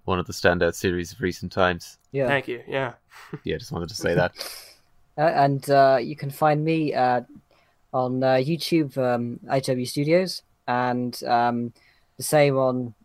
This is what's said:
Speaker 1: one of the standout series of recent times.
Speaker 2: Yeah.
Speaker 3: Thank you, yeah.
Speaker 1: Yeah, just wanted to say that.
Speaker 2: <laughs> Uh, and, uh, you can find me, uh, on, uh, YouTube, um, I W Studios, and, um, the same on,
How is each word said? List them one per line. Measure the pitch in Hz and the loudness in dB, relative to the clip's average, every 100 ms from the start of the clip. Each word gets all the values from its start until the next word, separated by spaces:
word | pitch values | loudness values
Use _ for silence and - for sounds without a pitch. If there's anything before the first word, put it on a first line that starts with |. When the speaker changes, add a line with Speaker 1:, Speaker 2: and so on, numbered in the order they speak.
Speaker 1:
one | - 92 | -4 -4
of | 87 | -4
the | |
standout | - 95 87 85 - | 0 2 4 2 0
series | 98 87 85 | -2 -2 -6
of | - | -6
recent | 92 - 90 | -6 -6 -6
times. | - 90 87 - - _ | 0 0 0 -8 -20 _
Speaker 2:
Yeah. | 139 127 | -4 0
Speaker 3:
Thank | 139 131 | -2 -4
you, | 120 - | -10 -8
yeah. | 135 127 - _ - - - | -6 -6 -10 _ -20 -16 -10
Speaker 1:
Yeah, | - 80 | -6 -6
just | - | -6
wanted | 87 82 | -8 -8
to | - | -4
say | 87 | 0
that. | 87 87 - | 0 0 -4
Speaker 2:
<laughs> | - - - _ _ _ _ - | -14 -16 -20 _ _ _ _ -2
Uh, | 160 | 0
and, | 143 139 139 143 | 4 2 2 2
uh, | 139 135 131 | 6 6 4
you | 139 | 0
can | 147 139 | -8 -10
find | - 156 147 | 0 2 2
me, | 160 160 151 | 0 0 0
uh, | 127 127 123 - - _ _ _ _ _ | 0 2 0 -4 -18 _ _ _ _ _
on, | 131 127 127 | -4 -2 0
uh, | 131 | 2
YouTube, | 131 135 165 - 170 143 139 | 2 2 -2 0 0 0 -2
um, | 123 120 120 120 - | 0 0 -4 -8 -4
I | 135 | -2
W | 131 127 123 | 0 -2 -2
Studios, | 147 147 175 180 - _ _ - | -2 2 2 2 -6 _ _ -4
and, | 123 123 123 123 - | 0 0 -2 -4 -6
um, | 123 120 120 120 120 - _ _ _ - | 0 2 2 0 -6 -10 _ _ _ -10
the | |
same | - 151 143 135 | 0 4 4 4
on, | 131 127 120 - | 0 0 -6 -12